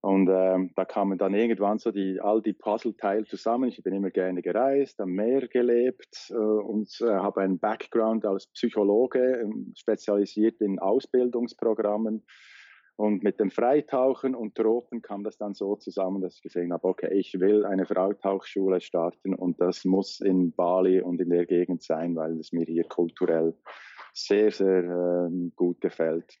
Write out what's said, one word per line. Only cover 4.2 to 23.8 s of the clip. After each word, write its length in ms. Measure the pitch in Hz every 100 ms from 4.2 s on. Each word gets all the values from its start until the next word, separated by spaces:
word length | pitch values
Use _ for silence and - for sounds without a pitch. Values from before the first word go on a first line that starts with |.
| 92 90
gereist, 580 | 87 95 131 139 135 _
am 100 | 98
Meer 380 | 92 110 135 123
gelebt, 800 | 123 123 120 127 127 - - -
äh, 40 |
und, 640 | 117 107 107 101 104 104 -
äh, 60 | 117
habe 340 | 98 101 98
einen 180 | 95 92
Background 680 | 107 107 - 117 110 113
als 220 | 104 98 -
Psychologe, 960 | - 117 113 101 104 127 131 127 127
ähm, 320 | 107 107 101 -
spezialisiert 840 | - 107 - 104 101 - 110 113
in 180 | 104 95
Ausbildungsprogrammen. 1500 | 95 117 - 127 123 120 120 - 117 107 104 104 110 107 _ - - - - - _
Und 300 | - 107 104
mit 160 | 101 95
dem 100 | 104
Freitauchen 840 | - 120 147 147 135 131 127 135 127
und 180 | 110
Tropen 480 | - 110 117 120 117
kam 220 | - 101
das 120 | 104 -
dann 180 | 104
so 200 | 98 98
zusammen, 480 | 104 - 92 95 98
dass 140 | 92 -
ich 60 |
gesehen 300 | - 87 87
habe, 140 | 87 92
okay, 260 | 92 - 98
ich 220 | 95 95
will 260 | 92 104 101
eine 180 | 95
Freitauchschule 960 | 90 92 95 104 98 98 - - 95 92
starten 540 | - 90 85 - 95
und 260 | 95 90 85
das 240 | 87 90
muss 360 | 92 95 95 -
in 320 | 101 92 90
Bali 480 | - 87 92 92 92
und 200 | 87 87
in 100 | 87
der 140 | 87
Gegend 380 | 87 87 90 87
sein, 320 | - 80 85
weil 240 | 82 80 82
es 140 | 78
mir 140 | 85 82
hier 180 | 82
kulturell 720 | 82 - 82 - 87 82 80 82 - -